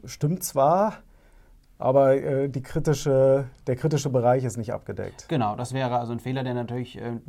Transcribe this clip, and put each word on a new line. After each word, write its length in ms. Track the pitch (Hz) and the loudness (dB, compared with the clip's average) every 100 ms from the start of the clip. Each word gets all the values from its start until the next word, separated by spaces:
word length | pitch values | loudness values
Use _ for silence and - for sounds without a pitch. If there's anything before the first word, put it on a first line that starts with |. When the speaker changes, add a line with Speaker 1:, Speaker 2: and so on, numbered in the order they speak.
| 123 | -18
Speaker 1:
stimmt 380 | - 147 180 | -4 -4 -2
zwar, 500 | - 135 139 180 214 - - _ _ - _ _ _ - | -4 2 4 4 2 -4 -16 _ _ -20 _ _ _ -4
aber, 380 | 127 135 135 135 | 2 4 6 4
äh, 320 | 156 135 139 | 2 -2 -2
die 140 | 135 | -4
kritische, 840 | 123 165 156 131 151 135 135 135 127 - - | -6 -2 0 0 2 4 6 4 2 -8 -6
der 100 | 127 | -2
kritische 360 | 156 151 147 | 0 0 0
Bereich 320 | 127 120 131 | 2 4 2
ist 120 | 127 110 | 0 -6
nicht 160 | 110 | -6
abgedeckt.“ 560 | 101 - 101 95 - - | -8 -8 -10 -10 -12 -4
Speaker 2:
Genau, 260 | 160 107 104 | -2 -2 -4
das 180 | 123 | -6
wäre 240 | 131 127 123 | -4 -2 -2
also 160 | 120 | -4
ein 60 | 120 | -6
Fehler, 240 | 131 131 | -6 -6
der 100 | 127 | -4
natürlich, 480 | 123 117 123 123 - | -4 -4 -6 -8 -10
äh, 180 | 117 117 | -10 -10